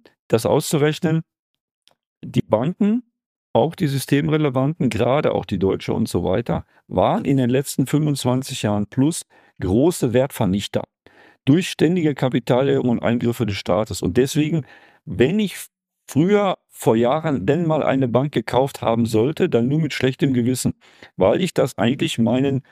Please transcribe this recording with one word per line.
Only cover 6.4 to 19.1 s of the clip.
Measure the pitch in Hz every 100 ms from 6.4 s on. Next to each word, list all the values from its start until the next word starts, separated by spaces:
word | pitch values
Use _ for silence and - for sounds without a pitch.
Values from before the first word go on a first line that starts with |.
| 123 165 - _ -
waren | - 185 233
in | - 135
den | 120
letzten | 127 139 - 135
fünfundzwanzig | 147 151 139 127 127 - 131
Jahren | 107 104 101
plus | - 143 - - _ _ -
große | 95 107 165 175 131
Wertvernichter | 120 139 - 101 98 - - - _ _ _ - _
durch | - 165 180
ständige | - 160 180 156 131
Kapitalerhöhungen | 127 127 - 123 139 135 123 117
und |
Eingriffe | 104 120 117 117 107
des |
Staates. | 95 - 92 110 -
Und | 92 123
deswegen, | 135 147 151 160 - - - _
wenn | - 95 131 214
ich | 202 - - _ _ _ -
früher | 131 180 202 196 - _
vor | - - 113
Jahren | 117 156 160 131 95
denn | 151 165
mal | 156
eine | - 135 127
Bank | 120 143
gekauft | 131 - 120 135 -
haben | 113 113
sollte, | 117